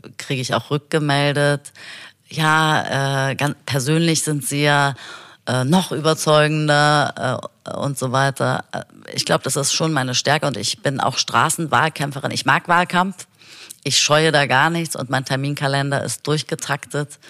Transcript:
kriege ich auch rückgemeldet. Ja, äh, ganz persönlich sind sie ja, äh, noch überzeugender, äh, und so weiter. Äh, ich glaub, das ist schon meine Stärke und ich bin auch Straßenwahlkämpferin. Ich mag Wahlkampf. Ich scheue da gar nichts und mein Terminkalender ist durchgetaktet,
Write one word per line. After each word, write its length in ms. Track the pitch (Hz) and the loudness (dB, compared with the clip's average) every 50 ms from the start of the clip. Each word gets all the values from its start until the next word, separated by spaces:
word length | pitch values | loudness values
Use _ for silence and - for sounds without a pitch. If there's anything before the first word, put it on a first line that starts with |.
| - - - - | -18 -18 -18 -16
kriege 240 | - - 147 127 | -8 -6 -6 -4
ich 120 | 127 - - | -2 -2 -2
auch 160 | 117 - - | -2 -2 -2
rückgemeldet. 1040 | 143 147 - _ - 160 151 147 139 143 143 143 143 147 143 143 143 139 - - - - - - - - - - - _ _ _ | -4 -4 -4 _ -2 0 0 2 2 2 2 2 2 2 2 2 2 0 -4 -10 -20 -20 -20 -18 -18 -18 -20 -20 -20 _ _ _
Ja, 1040 | - - 160 156 156 156 160 156 156 127 - - - 135 139 135 139 135 135 135 | -6 -2 2 2 4 4 4 4 2 0 0 -2 -2 -2 0 0 0 0 0 -2
äh, 60 | 131 | -2
ganz 200 | - 135 147 165 - _ | -2 -2 -2 -4 -6 _
persönlich 580 | - 117 143 123 135 156 160 165 165 165 151 - | -4 -4 -2 0 0 0 2 2 2 0 0 0
sind 220 | - 156 143 123 | -2 -2 -4 -4
sie 180 | - 143 143 147 | -4 -2 0 2
ja, 320 | 147 147 143 143 139 135 - - - - - - - - _ _ - | 4 4 4 4 2 0 -4 -10 -16 -18 -18 -20 -20 -20 _ _ -2
äh, 160 | 120 127 127 | -2 0 2
noch 280 | 131 160 185 180 - | 2 2 2 2 0
überzeugender, 1500 | - - 151 160 160 156 - - 151 151 151 151 156 156 151 151 147 147 147 147 151 147 143 - - - 104 127 123 - - | -4 -2 0 0 0 2 2 4 4 4 4 4 2 0 2 2 4 4 4 4 4 4 2 0 -2 -4 -4 -4 -4 -4 -6
äh, 120 | - - _ _ - | -10 -14 _ _ -10
und 260 | - - - 139 139 - | -8 -4 -4 -4 -4 -4
so 140 | - 131 | -4 -2
weiter. 540 | 120 135 135 139 131 - 131 127 131 - - - | 0 2 2 2 0 0 -2 0 0 -2 -4 -8
Äh, 100 | - - - - - - - - - | -10 -10 -10 -12 -16 -20 -20 -10 -8
ich 120 | - - | -6 -2
glaub, 180 | - 165 156 - | 0 0 0 0
das 120 | 139 - | -2 -2
ist 180 | 143 139 - - | -2 -2 -2 -2
schon 200 | - 170 160 160 | -2 -2 0 0
meine 220 | 143 127 131 123 | 0 -2 -2 -2
Stärke 320 | - - - 143 156 151 147 | -2 0 2 0 2 0 -2
und 100 | 127 101 | -4 -4
ich 240 | 104 - - - | -4 -6 -6 -4
bin 180 | - 143 139 131 | -4 -4 -2 0
auch 180 | - 123 131 - | -2 -2 -2 -2
Straßenwahlkämpferin. 1160 | - - - 117 123 156 - - 165 151 - 120 143 160 151 - 143 143 139 135 - 123 | -4 0 2 2 2 2 2 -2 -2 0 2 2 2 2 0 -2 -6 -6 -6 -6 -6 -6
Ich 140 | - - - | -6 -2 0
mag 220 | - 135 165 - - | 2 2 2 2 2
Wahlkampf. 600 | 175 170 180 175 - 175 180 196 190 - - - _ _ - - - - - - - - _ | 2 2 4 2 2 0 0 0 -2 -8 -16 -20 _ _ -20 -20 -20 -20 -20 -20 -20 -8 _
Ich 160 | 139 135 - | -2 0 0
scheue 320 | - - 147 151 156 160 | 2 4 4 4 4 4
da 160 | 151 151 143 127 | 4 4 4 4
gar 220 | 127 131 143 160 | 4 4 4 4
nichts 260 | 165 170 165 156 - | 2 0 -2 -4 -6
und 140 | - 135 123 | -8 -6 -4
mein 160 | 131 131 131 | -2 -4 -2
Terminkalender 800 | - 135 131 135 143 147 139 143 139 139 139 139 143 139 135 - | -2 -2 -2 -2 -2 -2 -2 -2 -2 0 0 0 0 -2 -2 -2
ist 220 | - - - - | -4 -6 -8 -4
durchgetaktet, 920 | - 147 156 - - - - - - 139 147 - - - 143 147 143 - - _ - | -2 -2 -2 -2 -6 -8 -8 -4 -6 -6 -6 -6 -6 -6 -6 -6 -6 -10 -16 _ -20